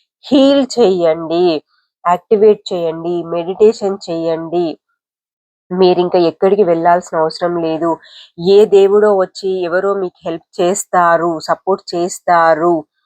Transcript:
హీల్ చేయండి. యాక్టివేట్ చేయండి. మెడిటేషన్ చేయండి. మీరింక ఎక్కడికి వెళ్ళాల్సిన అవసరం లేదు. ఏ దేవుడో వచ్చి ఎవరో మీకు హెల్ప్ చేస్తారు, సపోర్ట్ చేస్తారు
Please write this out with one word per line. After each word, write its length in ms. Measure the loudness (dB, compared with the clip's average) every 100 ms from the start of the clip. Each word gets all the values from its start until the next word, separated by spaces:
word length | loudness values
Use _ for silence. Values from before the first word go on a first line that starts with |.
| _ _ -2
హీల్ 340 | 2 4 2 0 0
చేయండి. 840 | 0 2 0 -2 -2 0 0 0 -6 _ _ _ -4
యాక్టివేట్ 680 | -2 0 2 4 2 -2
చేయండి. 500 | -6 -6 -6 -6 -6
మెడిటేషన్ 760 | -6 -6 -6 0 2 2 -4 -6 -8
చేయండి. 680 | -6 -4 -6 -4 -4 -4 -6 _ _ _ _ _ _ _ _ -8 0
మీరింక 360 | 2 2 0 0
ఎక్కడికి 480 | 0 0 0 2
వెళ్ళాల్సిన 540 | 0 2 2 0 0 -4
అవసరం 400 | -4 -2 -4 -4
లేదు. 360 | -4 -4 -4 -6 -10 -20 -20 -6 2 4
ఏ 100 | 6
దేవుడో 520 | 4 4 4 2 2
వచ్చి 320 | -2 -6 -6 -4
ఎవరో 300 | -2 -2 -2
మీకు 240 | -2 -6 -10 -10
హెల్ప్ 360 | -10 _ -4
చేస్తారు, 760 | -2 -2 -2 0 2 2 0 -4
సపోర్ట్ 560 | -4 -6 -2 -4 -4 -6
చేస్తారు 920 | -6 -6 -2 2 2 2 0 -2 -4 _